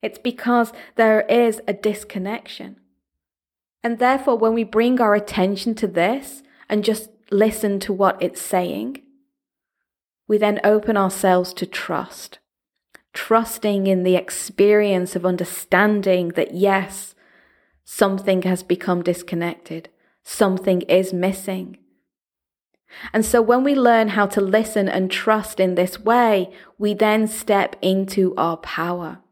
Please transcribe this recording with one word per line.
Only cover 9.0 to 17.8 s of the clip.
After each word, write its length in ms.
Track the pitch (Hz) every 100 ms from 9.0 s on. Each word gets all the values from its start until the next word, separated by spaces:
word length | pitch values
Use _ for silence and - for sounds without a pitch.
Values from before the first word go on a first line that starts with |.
| _ _ _ _ _ _ _ _ _ _ _ _ _
we 100 | 214
then 220 | 214 208
open 320 | - 214 214 214
ourselves 580 | 190 - 196 180 180 -
to 100 | 185
trust, 720 | - - 165 - - - - _ _ _ _ _ _ _
trusting 760 | - - 226 226 - 214 202 190
in 160 | 190
the 120 | 180 180
experience 1000 | - - - - 202 208 208 185 180 180
of 100 | 180
understanding 1040 | 180 180 - - 180 208 208 196 180 170
that, 240 | 170 -
yes, 640 | 180 196 190 190 - - _ _ _ _ _ _ _